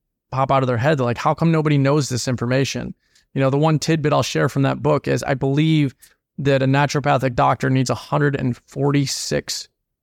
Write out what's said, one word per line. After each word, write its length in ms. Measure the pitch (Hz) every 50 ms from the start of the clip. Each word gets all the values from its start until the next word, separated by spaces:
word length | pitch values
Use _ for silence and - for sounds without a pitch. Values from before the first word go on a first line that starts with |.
| _ _ _ _ _ -
pop 200 | - 135 - 139
out 120 | 139 135
of 40 | 131
their 120 | 123 123 110
head. 200 | 127 151 165 131
They're 60 | 123
like, 140 | 120 113 -
"How 160 | - 151 147
come 180 | - 160 165
nobody 240 | 160 156 151 156 147
knows 320 | 139 135 139 147 156 135 -
this 180 | 123 117 -
information?" 680 | 131 123 110 120 120 127 135 135 - - 120 120 120 - _ _ _ _ _ _ _
You 80 | - 139
know, 100 | 135 131
the 80 | 139 143
one 220 | 156 160 156 139
tidbit 320 | - 160 160 160 143 147
I'll 100 | 143 139
share 260 | 123 - - 156 151 135
from 140 | - 139
that 180 | 135 135 131 131
book 280 | 123 147 147 139 - 139
is 160 | 135 123 120
I 100 | - 139
believe 600 | 127 139 135 139 151 160 160 160 151 147 131 - _ - - _ _ _ _ _ -
that 240 | 135 139 139 131
a 40 | 135
naturopathic 680 | 131 135 139 147 139 - 147 131 143 143 127 135 131 120
doctor 340 | 147 139 135 139 - - 135
needs 220 | 131 131 131 127
a 60 | 123
hundred 400 | - - - 147 147 147 143 139
and 200 | 135 135 127 117
forty-six 1120 | - _ - - 143 139 143 143 143 139 - - - - - 147 143 - - - - - - _ _ _ _ _ _